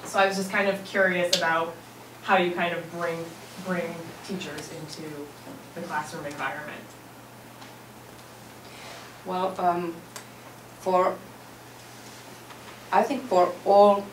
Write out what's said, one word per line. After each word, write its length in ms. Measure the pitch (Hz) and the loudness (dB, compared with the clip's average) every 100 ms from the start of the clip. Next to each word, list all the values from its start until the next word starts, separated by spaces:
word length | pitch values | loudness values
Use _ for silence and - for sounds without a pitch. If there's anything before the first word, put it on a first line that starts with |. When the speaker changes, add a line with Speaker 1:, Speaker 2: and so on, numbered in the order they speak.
Speaker 1:
So 140 | - 196 | -2 4
I 80 | 190 | 4
was 100 | 190 | 4
just 140 | 190 | 0
kind 180 | 202 196 | 2 2
of 140 | 190 | 0
curious 520 | - 196 185 180 180 175 | 0 2 4 4 2 2
about 380 | 165 165 165 - - - - - | 2 2 0 -6 -14 -18 -18 -10
how 160 | - 185 | 2 4
you 140 | 175 | 4
kind 220 | 175 170 | 2 0
of 160 | 170 160 | -2 -6
bring, 300 | 170 170 165 165 - - - 190 | -4 -4 -4 -8 -12 -14 -10 -4
bring 280 | 175 165 165 165 - - | -2 -2 -6 -10 -12 -8
teachers 440 | 196 147 147 - 156 | -6 -6 -8 -10 -12
into 220 | 151 - 156 147 147 - 139 127 - | -12 -12 -10 -10 -12 -14 -16 -16 -14
the 80 | 165 | -10
classroom 420 | 175 151 151 165 | -6 -4 -6 -8
environment. 560 | 143 139 - - - - - - - - - - - - - - - - - - - - - - - - - - - - 185 | -8 -6 -6 -6 -8 -12 -14 -18 -18 -20 -20 -20 -20 -18 -18 -18 -18 -18 -18 -18 -18 -18 -18 -18 -18 -16 -14 -14 -16 -12 -4
Speaker 2:
Well, 280 | 180 190 185 | 0 0 2
um, 360 | 180 175 175 170 - - - - - - - - | 2 2 0 -6 -12 -16 -16 -18 -18 -18 -18 -6
for, 360 | 185 185 185 - - - - - - - - - - - - - - - - - - | 2 4 4 0 -8 -18 -18 -18 -18 -18 -18 -18 -18 -18 -18 -18 -18 -18 -16 -16 2
I 120 | 185 | 4
think 220 | 233 262 | 4 2
for 280 | - 180 175 - 190 | 4 6 6 4 8
all 380 | 202 208 202 202 | 10 10 8 2